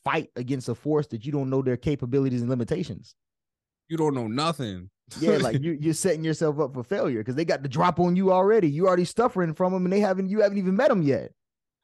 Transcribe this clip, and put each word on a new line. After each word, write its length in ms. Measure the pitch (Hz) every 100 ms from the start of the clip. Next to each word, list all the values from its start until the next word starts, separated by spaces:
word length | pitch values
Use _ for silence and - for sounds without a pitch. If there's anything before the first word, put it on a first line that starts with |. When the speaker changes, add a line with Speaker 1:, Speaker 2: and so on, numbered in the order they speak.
Speaker 1:
fight 260 | - 156 - -
against 340 | 123 135 123
a 60 | 117
force 320 | 147 151 143
that 180 | 117 123
you 60 |
don't 180 | 143 135
know 120 | 135
their 140 | 131 123
capabilities 640 | - 143 123 139 135 123
and 80 | 120
limitations? 680 | 127 113 156 180 98 - _ _ _ _ _ _ _ _
Speaker 2:
You 100 | 160
don't 160 | 156
know 140 | 135 113
nothing. 640 | 120 160 160 120 92 92 _ _ -
Speaker 1:
Yeah, 180 | 160 151
like, 220 | 123 131
Speaker 2:
<laughs> 20 |
Speaker 1:
you, 160 | 156 147
you're 140 | 156 156
setting 280 | 190 160
yourself 360 | 160 156 156 147
up 140 | 139
for 100 | 135
failure, 400 | 117 202 180 113
'cause 100 | 107 131
they 100 | 165
got 180 | 156
the 60 | 139
drop 300 | 147 180 165
on 160 | 175 180
you 160 | 190
already. 380 | 185 190 220 170
You 180 | 143 190
already 180 | 180 180
suffering 480 | - 240 190 170
from 200 | 151 185
'em, 120 | 185 180
and 80 |
they 60 | 196
haven't, 280 | 208 190 190
you 120 | 208
haven't 160 | 202 202
even 160 | 185 190
met 160 | 285
'em 100 | 220
yet. 300 | 147 120 64 - _ _ _ _